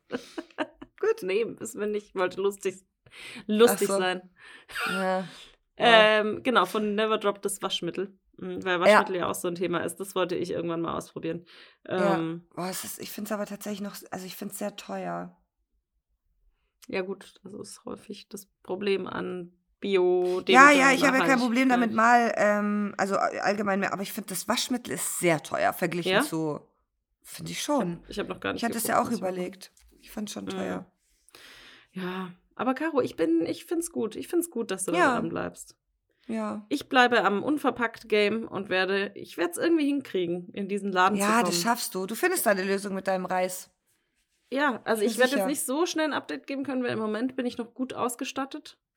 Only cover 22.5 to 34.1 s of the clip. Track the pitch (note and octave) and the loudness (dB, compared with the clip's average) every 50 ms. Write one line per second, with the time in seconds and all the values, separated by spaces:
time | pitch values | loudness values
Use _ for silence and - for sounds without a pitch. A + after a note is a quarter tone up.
22.5 | G#3 G#3 G#3 G#3 G#3 G#3 G#3 - - - G3+ F#3+ G3 - E2+ - - - - - | 2 2 0 0 0 -2 -2 -4 -2 -2 -2 0 0 0 0 0 -2 0 0 0
23.5 | G#3 G#3+ G#3 G3+ F#3+ G3 F#3+ - - F#3 G3+ - - G#3+ G3 - F#3 - - - | 0 0 0 0 0 0 0 -2 -2 -4 -6 -6 -8 -10 -8 -8 -8 -6 -4 -2
24.5 | A#3+ A#3+ - - B3+ B3 - - - - - - - - F3 E3+ D#3+ D3 - - | -2 -2 -2 -2 -4 -6 -4 -6 -6 -4 -4 -4 -2 0 2 2 2 2 0 -4
25.5 | - C2 F2+ F#3 - - F#3 F3 F3+ F3 E3 F#3 F#3 A3 D4 D4+ E3 D#3+ D#3+ D3+ | -2 2 2 2 2 0 -2 -2 -2 -2 0 2 2 2 2 0 -2 -2 -2 -4
26.5 | C#3+ - - _ _ _ _ _ _ _ _ _ _ _ _ - - - E3 E3 | -4 -8 -10 _ _ _ _ _ _ _ _ _ _ _ _ -18 -16 -12 -10 -10
27.5 | F3 - - D4 D4 C4 F#3 E3+ E3+ E3+ - - - G#3 - - F#3 - - G3 | -8 -6 -2 0 0 0 0 -2 -4 -8 -12 -10 -8 -8 -6 -8 -8 -6 -6 -6
28.5 | - - A#3+ A3+ - A3+ - A#3+ - C#4 A#3+ - A#3+ F3+ F#3+ F#3 F#3 F3+ F3+ - | -4 -2 -4 -4 -2 -2 -2 2 2 2 2 0 -2 -2 -4 -4 -4 -4 -6 -8
29.5 | - - - - _ _ _ _ _ _ - - - A3 G#3+ G3+ - G3+ G3 F#3 | -10 -14 -20 -20 _ _ _ _ _ _ -20 -14 -10 -10 -10 -8 -10 -10 -8 -6
30.5 | F#3+ F#3+ F#3+ F#3 F#3 F3+ F3+ - _ _ _ _ _ _ _ _ - - - - | -6 -6 -4 -6 -6 -8 -10 -14 _ _ _ _ _ _ _ _ -20 -20 -20 -20
31.5 | - - - - - - _ _ _ F#3 F3+ F3+ F#3 F#3+ F#3 F3+ F3+ _ _ _ | -20 -20 -20 -20 -20 -20 _ _ _ -8 -8 -6 -6 -8 -8 -10 -12 _ _ _
32.5 | _ - G#3+ B3+ C4 C4 D#4 E4 D4+ B3+ - C4 - - E4 D#4+ E4 E4 - - | _ -4 -2 -2 -2 -2 -4 -2 0 0 0 -2 -2 -2 0 2 2 2 0 -2
33.5 | E4+ - - - F4 E4 E4 - - B3 A3+ G#3 | -4 -6 -6 -4 -4 -4 -4 -4 -4 -4 -4 -4